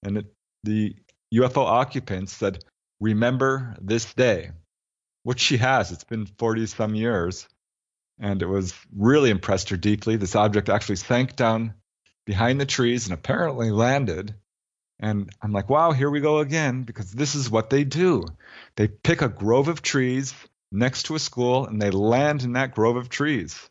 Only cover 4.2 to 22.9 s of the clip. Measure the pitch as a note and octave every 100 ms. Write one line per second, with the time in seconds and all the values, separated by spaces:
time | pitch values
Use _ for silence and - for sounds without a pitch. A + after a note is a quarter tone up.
4.2 | B2+ G2 E2+ E2 _ _ _ _ _ _
5.2 | - B2 - B2+ B2+ C3 F#2 F2+ - A2+
6.2 | G2+ G2+ A2+ A2+ A2 - G#2+ G#2+ A2+ G#2+
7.2 | E2+ F#2 - _ _ _ _ _ _ _
8.2 | G#2 G2 F2+ G2 F#2 - _ G2 G#2+ D3
9.2 | C3+ G2 - F#2+ - F#2+ G2 G#2 G#2 A2
10.2 | F#2+ G#2+ G#2+ G#2 G2+ G#2 - G2 - B2
11.2 | B2+ - A#2 A2+ A2+ G#2 _ _ _ _
12.2 | - G2 A#2 C3+ C#3 - B2 B2 G#2+ E2
13.2 | - C3+ E3+ C3 A2+ G#2 A#2+ C#3 B2+ E2
14.2 | G2 G#2 _ _ _ _ _ _ G#2+ G#2
15.2 | G2 - G#2+ G#2 G2 C#3 E3 C#3+ C#3+ D3
16.2 | D3 D3+ D3 D#3+ D3+ B2 A#2+ A2+ F#2+ G#2+
17.2 | C#3+ C#3+ B2 A2 A2 C3+ C#3+ C#3+ F#3 C#3
18.2 | D#2 - - - - - G#2 G#2 - E3
19.2 | C#3 F#2+ G2+ A#2+ C#3 E3 - C#3+ B2+ B2+
20.2 | C3+ - - _ _ F#2+ B2 C3 - D#3
21.2 | - - B2 B2+ C3+ G#2+ G2+ G2 G#2 A#2+
22.2 | D3 D3 B2+ B2 C3 B2 A2